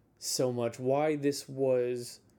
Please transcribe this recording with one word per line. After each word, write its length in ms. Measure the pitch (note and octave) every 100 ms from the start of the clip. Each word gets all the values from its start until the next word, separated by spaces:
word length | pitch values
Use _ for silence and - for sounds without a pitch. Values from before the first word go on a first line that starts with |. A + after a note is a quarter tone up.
| _ -
so 360 | - - B2+
much, 260 | A#2+ A#2 A#2
why 380 | B2+ C#3 D#3 D3
this 320 | C#3+ C#3 -
was, 720 | C3+ C3+ B2+ B2 B2 A#2+ - _